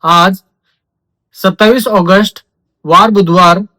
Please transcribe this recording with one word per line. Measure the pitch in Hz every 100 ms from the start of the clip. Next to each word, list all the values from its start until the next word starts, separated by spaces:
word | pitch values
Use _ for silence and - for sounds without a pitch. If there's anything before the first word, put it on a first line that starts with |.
आज | 165 170 180 190 _ _ _ _ _ _ _ _ _
सत्तावीस | - 190 185 214 254 233
ऑगस्ट, | 208 175 190 208 - _ _ _ _
वार | 151 156 220
बुधवार | 202 175 175 175 175 208